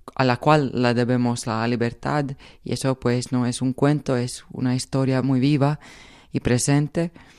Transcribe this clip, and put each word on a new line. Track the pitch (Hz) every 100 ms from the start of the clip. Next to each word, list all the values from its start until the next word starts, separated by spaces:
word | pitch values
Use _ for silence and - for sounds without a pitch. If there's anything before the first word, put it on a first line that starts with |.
| -
a | -
la | 131 120
cual | 151 151 135
la | 120 123
debemos | 117 120 127 123 120 -
la | 110 113
libertad, | 120 120 - 139 147 139 139 - -
y | -
eso, | 127 135 131
pues, | 127 123 123
no | 127 123
es | 120
un | 131
cuento, | 127 143 147 - 127
es | 123 - -
una | - 127
historia | 127 - 135 135 131
muy | 127 131
viva | 131 147 139 151 - - - - -
y | -
presente. | - 123 - 143 147 - 170 - -